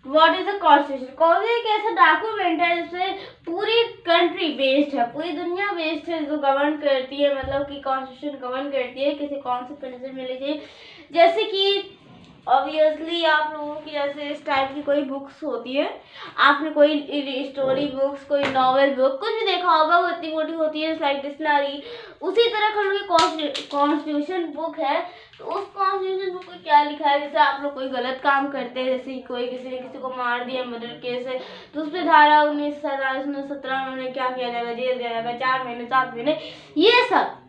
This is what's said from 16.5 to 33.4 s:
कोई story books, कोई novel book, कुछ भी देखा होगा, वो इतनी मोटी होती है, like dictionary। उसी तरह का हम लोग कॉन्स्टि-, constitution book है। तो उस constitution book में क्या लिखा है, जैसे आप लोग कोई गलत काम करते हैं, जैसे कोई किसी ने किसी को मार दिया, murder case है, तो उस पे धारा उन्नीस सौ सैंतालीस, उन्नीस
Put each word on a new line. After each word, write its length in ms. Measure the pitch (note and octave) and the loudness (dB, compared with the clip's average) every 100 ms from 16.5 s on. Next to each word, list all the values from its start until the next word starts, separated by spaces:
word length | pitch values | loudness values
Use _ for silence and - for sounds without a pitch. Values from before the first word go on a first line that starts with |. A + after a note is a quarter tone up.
| C#4+ D#4 | 4 0
कोई 280 | D4+ D4 D4 - C#4+ C4+ C4 C#4 | 4 4 4 -4 -6 -4 -6 -6
story 360 | C#4 C4+ C4+ D4 | -4 -2 0 -2
books, 340 | C4 C#4 C#4+ | -2 -4 -4
कोई 180 | - C#4+ | -4 0
novel 500 | C4+ C4 B3+ C4 C#4 | 0 2 4 4 4
book, 240 | B3+ C4 C4+ | 4 2 2
कुछ 140 | A4 | -4
भी 120 | A4 G#4+ | -2 0
देखा 240 | F4 F4+ | 0 4
होगा, 280 | D#4+ D#4 F4 | 4 6 4
वो 100 | F4+ | 2
इतनी 240 | D4+ D#4 | -2 -4
मोटी 200 | D#4 D#4 | -4 -4
होती 300 | E4 D#4 D#4 | 0 -2 0
है, 160 | D#4 D#4+ | -2 0
like 240 | C#4+ C#4 | 0 -2
dictionary। 600 | C#4 C#4+ D#4 C#4+ C#4 C#4+ - - - - | -6 -4 0 2 0 -6 -12 -14 -16 -6
उसी 260 | E4 G4+ A#4 | 0 4 4
तरह 260 | G#4+ G#4+ | 2 0
का 60 | G#4 | 2
हम 100 | G4 | 0
लोग 160 | G4 - | -2 2
कॉन्स्टि-, 640 | E4+ E4 D#4+ D4 - - | 4 4 0 -6 -6 -4
constitution 720 | C#4+ D4 D4+ D4+ D4 D4 F#4 D#4+ | 0 2 2 0 -4 -2 -4 -4
book 240 | C#4+ D#4+ D4+ | -6 -6 -4
है। 220 | C#4 E4 - - - - | -2 -2 -4 -14 -20 -16
तो 60 | |
उस 200 | - F4+ G4 G4 | -6 -6 -6 -2
constitution 560 | F#4+ G4 F#4+ F#4+ F#4+ | 0 0 -2 -2 -4
book 120 | F4 - | -8 -12
में 120 | F4+ | -14
क्या 200 | D#4+ D4 | 4 4
लिखा 260 | D4 D4 D4+ | 4 0 0
है, 120 | C#4+ | 0
जैसे 180 | D4 D#4 | 0 2
आप 240 | C#4+ C#4 | 2 2
लोग 120 | C#4+ | -6
कोई 140 | C4+ C4 | -6 -6
गलत 320 | B3+ B3+ C4 | -4 -4 -2
काम 260 | D4 C#4 C#4+ | 2 2 0
करते 300 | C#4 A#3+ B3+ | -6 -6 -4
हैं, 60 | B3+ | -2
जैसे 280 | B3+ C4 B3+ - | -4 -6 -12 -8
कोई 180 | B3 B3 | -6 -6
किसी 200 | B3+ B3+ | -8 -10
ने 100 | B3+ | -12
किसी 200 | B3+ C4+ | -12 -10
को 120 | B3+ B3+ | -10 -4
मार 280 | B3 A#3+ | -4 -2
दिया, 200 | B3 C4 | -4 -6
murder 280 | B3 A#3 A#3 A#3 | -6 -8 -10 -10
case 240 | B3 B3 B3+ | -8 -6 -6
है, 120 | B3+ - - - | -8 -10 -16 -10
तो 60 | D4 | -8
उस 80 | D4+ | -6
पे 100 | F4 | -2
धारा 380 | E4+ D#4 D4+ D4+ | 4 6 8 8
उन्नीस 320 | D4 D4 D4 | 4 0 -4
सौ 140 | C#4+ D4+ | -4 -6
सैंतालीस, 380 | C4+ C4+ C4+ C#4+ | -2 -2 -4 -6
उन्नीस 220 | C#4 | -6